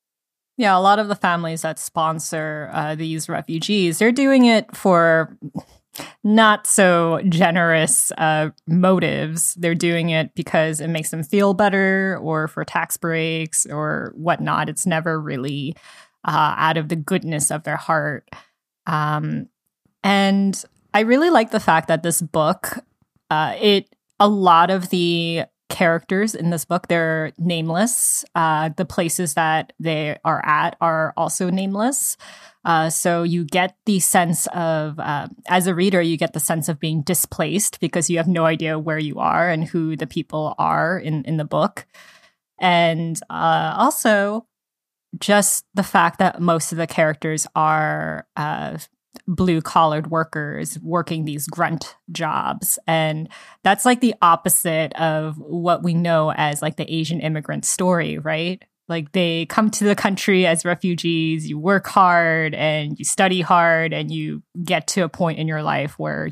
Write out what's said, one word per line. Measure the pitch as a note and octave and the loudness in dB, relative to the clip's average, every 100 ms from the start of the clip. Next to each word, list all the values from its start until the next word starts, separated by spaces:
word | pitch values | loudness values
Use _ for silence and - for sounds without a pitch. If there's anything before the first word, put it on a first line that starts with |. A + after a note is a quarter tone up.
| _ _ _ _ _ - | _ _ _ _ _ -2
Yeah, | G#3+ F#3 | 2 4
a | |
lot | F#3+ G#3 | 6 4
of | G#3 | 2
the | G3+ | -2
families | F#3 E3+ E3 D#3+ | 0 0 -2 -6
that | D#3+ D#3 | -6 -8
sponsor, | - - D#3+ D#3+ - D#3+ D#3 D3+ D3+ | -8 -2 -2 -2 -6 -6 -6 -8 -8
uh, | - D3+ D#3 | -6 -4 -4
these | D#3+ D#3+ D#3 | -6 -6 -6
refugees, | D#3+ D#3 D#3+ D#3+ G#3 F3 D#3+ | -6 -6 -6 -2 0 0 2
they're | A3 | 2
doing | B3 C4+ C4+ A#3+ | 4 4 6 6
it | A3+ - - | 6 2 -2
for | G3 E3+ E3 E3 D#3+ - D3+ - - _ _ - - - | 4 6 6 4 2 -6 -14 -12 -14 _ _ -18 -18 -4
not | G#3 G#3+ A3 G#3 - | 2 6 6 4 2
so | - F#3 F3 E3 D#3+ F#3+ | 4 6 6 4 0 2
generous, | E3 F3+ F3 E3+ D#3+ D#3 - - - | 4 4 4 2 2 2 0 -2 0
uh, | D#3+ D#3 D3+ - - | 0 2 -2 -4 0
motives. | E3+ F3+ F#3 D#3+ C#3+ D3+ E3 - - | 4 4 4 2 -2 -4 -4 -4 -2
They're | E3+ E3+ | -2 0
doing | F3 E3+ E3 | 0 0 0
it | D#3+ D3 - | 0 -2 -6
because | D#3+ F3+ D#3+ D#3 | -2 0 0 -2
it | D#3 | -4
makes | E3 D#3 | -4 -4
them | D#3+ | -8
feel | D#3 G3+ G3+ | -2 2 2
better | F#3+ G#3 F#3+ F#3+ F#3+ F#3+ E3+ | 4 2 2 2 0 -2 -4
or | D#3 D#3 D#3 | -4 -4 -4
for | - D#3 | -6 -6
tax | - E3 - | -4 -4 -6
breaks | E3+ E3 D#3+ D#3+ D#3+ - - | -4 -2 -2 -4 -4 -4 -4
or | D3 D3+ D3+ - - | -4 -4 -4 -6 -6
whatnot. | D#3+ D3+ D3+ D#3+ D#3 | -2 -2 0 -2 -2
It's | D#3 F#3 | -4 -2
never | D#3+ E3+ D#3+ | -2 -2 -4
really, | D3+ C#3 C3+ C#3+ C#3 E3 - - - _ - | -4 -6 -6 -6 -8 -10 -16 -20 -20 _ -4
uh, | D3+ D3+ - | 0 2 2
out | D#3 E3 | 0 0
of | D#3 | -2
the | E3 | -4
goodness | C#3+ F#3 D#3+ D3+ - | -2 -2 -2 -4 -2
of | D3+ | -4
their | D#3 D3 | -6 -6
heart. | - D#3+ D3 C3+ - - - _ _ _ - | -2 -2 -2 -6 -12 -20 -20 _ _ _ -4
Um, | D#3 D3+ D3+ D3+ D3+ - _ _ _ _ _ | -2 0 -2 -2 -6 -8 _ _ _ _ _
and | G3 G3+ G3 G3 G3 F#3 - _ _ | 0 2 4 2 2 -2 -8 _ _
I | G#3 | 0
really | A3 B3+ E4+ | 4 4 6
like | D4 A3+ | 4 4
the | A3 | 0
fact | - D#3+ D#3+ | 2 2 2
that | D#3+ | 0
this | E3+ D#3+ | 0 -4
book, | E3 E3 D#3 F#3 - - - _ _ _ - | -2 0 0 0 -6 -12 -14 _ _ _ -4
uh, | D#3 D3+ G2+ | -2 -2 0
it, | G#3 G3 - _ _ - | 2 2 0 _ _ 2
a | G#3 | 4
lot | G#3 F#3 E3 F3+ | 4 6 6 6
of | F#3+ F3+ | 2 0
the | F#3 E3+ E3+ E3 E3 - _ - | 0 2 0 -2 -4 -6 _ -10
characters | - F3 E3 - F#3+ A3 - | 0 2 2 0 -2 -2 -2
in | E3+ | -2
this | E3+ - | -2 -2
book. | F3 - | -4 0
They're | E3+ D#3+ D#3+ D#3 - | 0 0 -2 -4 -4
nameless. | E3+ E3+ D#3+ E3 A3+ - - - - E3+ | -4 -2 -2 -2 -2 0 -2 -2 -4 -2
Uh, | D#3+ D#3 D#3+ D3+ | 0 0 -2 -4
the | F#3 | -6
places | - E3+ - F3+ - | -2 -2 -2 -4 0
that | D#3+ D#3 D#3 - | 0 0 -2 -8
they | D#3+ D#3 D3+ - - | -4 -4 -4 -4 -2
are | D3+ - | -2 2
at | D3+ E3 - | 0 0 0
are | E3+ D#3+ D#3 - | 0 0 -2 -2
also | D#3+ - F3+ | -4 -2 -2
nameless. | F#3 F#3+ G3 A#3 C#4+ - - - - - _ - | -2 -2 -2 -2 -2 -4 -6 -14 -20 -20 _ 0
Uh, | E3 D#3+ | 0 0
so | D#3+ F#3 E3+ | 0 0 0
you | E3+ F3 D#3+ | 0 -2 -2
get | F3+ F#3 - - | 0 -2 -2 -2
the | G3 | 0
sense | - F#3+ E3+ E3 - | 2 2 2 0 -4
of, | F3 E3 D#3+ D3+ D3+ | -4 -2 -2 -4 -6
uh, | - D3 - - - | -6 -6 -6 -12 -2
as | F3+ F3+ | 0 2
a | E3+ | 2
reader, | F#3+ F#3 | 2 2
you | E3 D#3+ | 2 0
get | E3 | -2
the | - | -4
sense | - E3 D3+ | -4 -2 -4
of | D#3 | -4
being | E3 D#3+ | -4 -2
displaced | C#3+ F3 - - D#3 E3+ - - | -2 -2 -2 -4 -2 -2 -2 -4
because | E3+ F#3 E3 | -4 -2 0
you | E3+ | 0
have | E3 | 0
no | E3+ E3 | 2 2
idea | D#3+ D#3+ D#3 | 0 -2 -4
where | D#3 D#3 | -4 -4
you | D3+ - | -4 -2
are | - - E3+ | 0 2 2
and | D#3+ | 0
who | D#3+ F3 D#3+ D3+ | -2 -2 -2 -4
the | D#3+ | -6
people | - D3+ D#3 D#3 - | -8 -6 -6 -6 -2
are | D#3+ D#3 D#3 F#3 | 0 0 0 -2
in, | D#3 D#3 | -4 -4
in | C3+ D#3+ | -4 -4
the | D3+ | -2
book. | D#3 F#3 - - - - - _ _ _ - | -2 -2 -4 -18 -20 -20 -20 _ _ _ -4
And, | D#3+ F3 E3+ D#3+ E3 D#3+ - | 2 4 2 0 -4 -6 -8
uh, | E3 E3 D#3+ D#3+ D#3+ | -2 0 0 0 0
also | B3 - A#3+ G#3 G3+ G#3+ - _ _ _ _ _ _ - | 0 2 2 2 0 -4 -10 _ _ _ _ _ _ -8
just | - G#3 G3 - - | 2 4 4 0 -4
the | G3+ | -4
fact | F#3+ G3 E3+ - | 0 2 2 2
that | F#3+ - | 0 2
most | F3 E3 - | 0 0 -2
of | E3 | -6
the | E3 | -4
characters | - D#3 D3+ D#3+ D#3 - - | 0 0 0 -4 -4 -4 0
are, | D#3 D#3 D3+ D3+ D#3 - - - | 2 2 0 -2 -6 -8 -10 -8
uh, | D3+ - D2+ D#3+ - _ _ - - | -6 -6 -6 -10 -14 _ _ -14 -6
blue-collared | E3+ F#3 E3 D#3+ F3+ D#3+ D3+ D#3 | 0 2 0 0 2 4 2 -2
workers | E3 D#3+ D#3 D3 D3 D#3 D#3 | -2 -2 -4 -8 -8 -10 -10
working | D#3+ F3 E3 E3 D#3 | -4 -4 -2 -4 -6
these | D3 C#3 | -6 -8
grunt | D#3+ E3 D#3+ - - - | -4 -2 -2 -8 -18 -14
jobs. | E3 D#3+ C#3 - - - - - | -6 -4 -2 -2 -4 -4 -4 -2
And | D#3+ D#3 D#3 D#3+ - - - | 0 0 -4 -8 -14 -20 -4
that's, | F#3 G3+ B3+ | 0 2 2
like, | B3 | 2
the | B3 - | 2 4
opposite | F3 E3 F#3 - F3 D#3+ D#3 - | 4 4 2 0 0 -2 -2 -2
of | D#3+ D#3 D#3 D3+ | -2 0 -4 -8
what | D3+ E3+ E3+ E3 | -8 -4 0 0
we | F3 | 0
know | E3 E3+ E3 D#3 | 0 2 2 2
as, | - D3+ D3 | 0 -2 -2
like, | D#3 D#3 | -4 -6
the | D#3 | -6
Asian | D#3+ D#3+ E3 | -4 -4 -4
immigrant | D#3 D#3 D3+ D3 - | -4 -4 -6 -6 -4
story, | - F3+ F3 D#3 D3+ | 0 2 2 0 -4
right? | D#3 D#3 E3+ F#3 _ _ - | -4 -4 -4 -6 _ _ -10
Like, | E3+ D3 | -8 -4
they | F#3+ E3+ E3 E3 | 0 0 0 -2
come | - G#3+ | 2 2
to | - | 2
the | G#3 G3+ | 2 2
country | G#3+ F#3+ - F#3+ F3+ | 0 0 2 4 4
as | E3 F3 | 2 0
refugees, | F3 F#3 E3+ E3+ E3 D#3+ D#3+ D3+ | -2 -2 -2 0 0 0 -2 -4
you | D3+ | -4
work | E3 G3 - | 0 0 2
hard | - F#3 F3 E3 D#3+ D#3 D3+ | 4 6 6 4 2 -2 -2
and | D3+ D3+ D3 D#3 | -2 0 -4 -6
you | - | -4
study | - F#3+ F#3 | 2 2 2
hard | E3 F3 E3+ E3 E3 | 2 4 4 2 0
and | D3+ D3+ | -4 -6
you | D#3+ D3+ D3+ - - | -6 -6 -8 -12 -10
get | E3+ E3+ - | -4 -2 -2
to | - | -2
a | E3 | -2
point | - E3+ D#3 | -2 -2 -2
in | D#3+ | -4
your | D#3 | -4
life | D#3 C#3+ C#3+ - | -2 -2 -4 -6
where | D#3 D3+ D#3 | -8 -6 -6